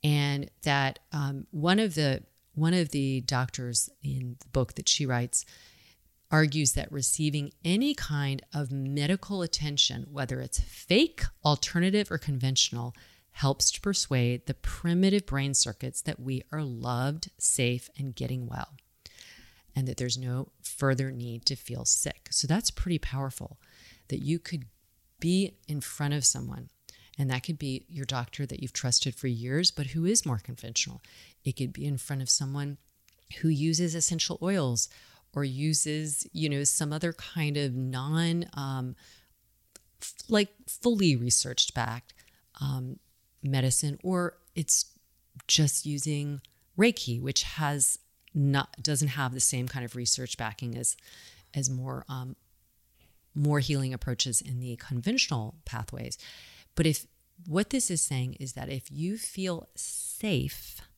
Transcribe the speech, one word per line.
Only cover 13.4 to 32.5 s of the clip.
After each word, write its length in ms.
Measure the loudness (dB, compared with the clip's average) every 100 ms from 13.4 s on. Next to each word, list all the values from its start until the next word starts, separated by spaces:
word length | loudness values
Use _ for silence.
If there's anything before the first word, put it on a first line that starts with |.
| 0 4 2
to 120 | 2
persuade 640 | 0 0 2 4 4 2 -4
the 80 |
primitive 720 | -4 -4 -2 2 6 6 4 2
brain 280 | 0 2
circuits 480 | 2 0 -2 -6 -4
that 180 | -6 -4
we 220 | -4 -4 -4
are 120 | -4
loved, 680 | -4 -4 -2 0 0 -2 -8 _
safe, 520 | 0 4 2 2 -4 -8
and 180 | -8 -4
getting 320 | -4 -4 -4
well, 280 | -6 -8 -12 _ _ -20 -20 -20 -20 -20 -20 _ -2
and 120 | -2
that 100 | -2
there's 200 | -2 -2
no 300 | -2 -2 -4 _
further 500 | -12 -2 2 2 0
need 340 | -4 -6 -2 -2
to 100 | -4
feel 280 | -8 -4
sick. 460 | 2 2 2 -6 -4
So 160 | -2 2
that's 240 | 2 2
pretty 260 | 0 0 0
powerful, 640 | 0 -2 -4 -6 -12 -14 _ -20 -20 -20 _
that 140 | -4
you 180 | 0 -2
could 260 | -2 -8 -8 _ _ _ _ _
be 380 | 2 4 2 -4 -6
in 140 | -6
front 320 | -6 -2 0
of 120 | 2 2
someone, 440 | 0 -4 -8 -12 _ -20 -20 -20 -2
and 120 | 0
that 140 | 0
could 160 | -2 -4
be 260 | -4 -4 -8
your 160 | -10 -4
doctor 400 | -4 -4 -6 -8
that 160 | -6
you've 120 | -6
trusted 420 | -4 0 2 0 -2
for 120 | -2
years, 420 | -2 -2 2 2
but 180 | 0 -4
who 180 | 0 2
is 200 | 2 2
more 140 | -2
conventional. 600 | -4 -12 -6 -4 -4 -6 -18 -20 -20 _
It 140 | -6 -2
could 160 | -4
be 120 | -4 -4
in 120 | -4
front 240 | -4 -6
of 80 | 0
someone 480 | 0 0